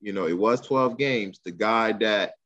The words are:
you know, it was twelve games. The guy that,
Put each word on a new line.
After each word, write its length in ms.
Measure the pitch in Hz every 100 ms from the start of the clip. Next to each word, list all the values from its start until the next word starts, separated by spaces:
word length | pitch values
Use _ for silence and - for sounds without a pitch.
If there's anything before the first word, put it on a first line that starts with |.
you 120 | 104
know, 140 | 98 82
it 100 | 87
was 240 | 110 120
twelve 380 | - 135 127 117
games. 400 | 139 120 101 -
The 80 | 90
guy 420 | 87 107 113 110
that, 400 | 107 110 104 95 -